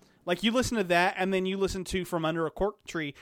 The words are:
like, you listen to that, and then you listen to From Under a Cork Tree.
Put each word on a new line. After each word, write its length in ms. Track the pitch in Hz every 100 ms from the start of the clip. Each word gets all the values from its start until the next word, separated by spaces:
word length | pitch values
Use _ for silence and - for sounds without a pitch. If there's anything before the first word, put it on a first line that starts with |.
| - _ -
like, 180 | 180
you 80 | 220
listen 260 | 240 240 233
to 60 | 180
that, 300 | 175 180 190
and 160 | 185
then 120 | 190 185
you 120 | 196
listen 260 | 190 190 175
to 200 | 185 175
From 200 | 175 160
Under 200 | 165 160
a 60 |
Cork 320 | - 196 - -
Tree. 280 | 170 147 -